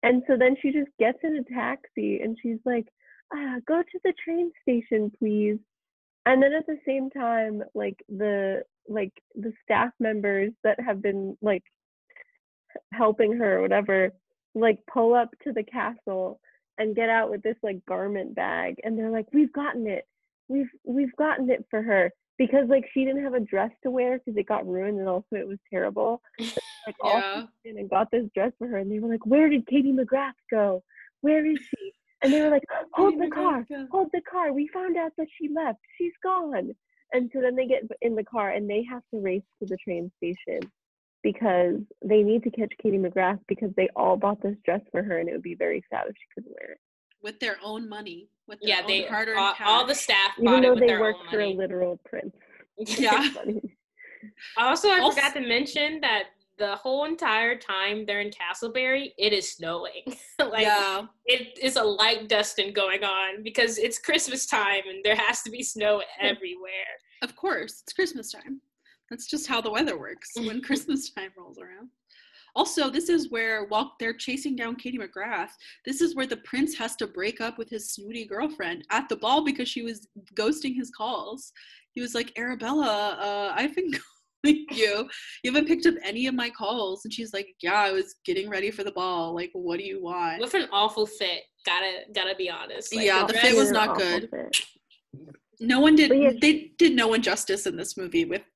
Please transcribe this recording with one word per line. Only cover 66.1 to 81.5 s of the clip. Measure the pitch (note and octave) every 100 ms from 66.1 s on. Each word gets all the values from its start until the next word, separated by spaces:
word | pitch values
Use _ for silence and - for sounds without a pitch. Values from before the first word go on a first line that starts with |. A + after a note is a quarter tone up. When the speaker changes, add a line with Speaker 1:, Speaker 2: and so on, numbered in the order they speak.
| -
Speaker 1:
Yeah. | G3+
Speaker 2:
everywhere. | G3+ F#3 F3+ F#3 F#3+ F#3+ - _ _
Speaker 3:
Of | B3+ -
course, | F#4+ A3+ A3 -
it's | -
Christmas | - F4+ B3+ A3
time. | G3+ - C4+ _ _ _ _ _
That's | A#3 -
just | D4+ -
how | A#3+
the | A3+
weather | G#3+ D4+ F3
works | - - - A3+
when | A3+ A3+
Speaker 2:
<laughs> | -
Speaker 3:
Christmas | C#4 - C4+ -
time | - F#3+ F#3+
rolls | F3 -
around. | F3+ F#3 B3+ _ _ _ _ _ _ -
Also, | F4+ - C#4
this | C4 E4+
is | E4+ C4
where, | A3+ A3+ A3 G3+
while | G#3+ C4+ _
they're | A3+
chasing | A3+ - C4+ C#4+ B3
down | A#3 B3
Katie | B3 B3
McGrath, | G3 F#3+ G#3+ G#3 G3+ - - - -
this | C4+
is | E4 C4+
where | C4
the | A3
prince | - B3+ D4+ -
has | A3+ -
to | G#3
break | - G3 -
up | A3+ A#3
with | A3+
his | A3 G#3+
snooty | - G3+ A#3 G#3+
girlfriend | G3+ D4+ G3+ F3 E3+ -
at | A3+ C4+
the | -
ball | G#3+ C#4
because | D4+ C4+ B3
she | -
was | A#3 G#3+ - - F#3 G3
ghosting | G#3+ D4+ C4+ B3+
his | A#3+
calls. | - A3 G#3+ G3 B3+ -